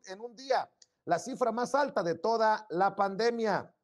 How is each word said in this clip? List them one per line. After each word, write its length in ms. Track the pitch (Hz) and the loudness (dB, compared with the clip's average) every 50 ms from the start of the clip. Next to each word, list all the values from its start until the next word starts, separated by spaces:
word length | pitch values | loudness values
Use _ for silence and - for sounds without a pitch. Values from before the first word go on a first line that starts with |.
| _ | _
en 140 | 190 190 202 | -16 -14 -12
un 140 | 233 247 220 | -14 -16 -16
día, 320 | 254 269 269 240 196 139 - _ _ - _ _ _ _ | -16 -2 -2 0 0 0 -4 _ _ -20 _ _ _ _
la 140 | 156 170 165 | -2 -2 -2
cifra 320 | - 240 262 175 254 226 | -2 -6 -4 0 0 0
más 240 | 220 240 247 240 - | 0 0 -2 0 2
alta 260 | 277 285 254 185 - | 2 0 2 0 -2
de 140 | 165 170 165 | 0 0 -2
toda 500 | 165 - 220 233 220 220 220 214 208 - - | 0 0 0 2 2 4 2 2 0 -4 -6
la 260 | 151 175 196 196 190 | 0 2 2 2 2
pandemia. 760 | - 196 196 196 180 226 233 233 233 220 214 180 139 - - _ _ | 0 -2 0 0 0 0 0 0 2 0 0 0 0 -2 -6 _ _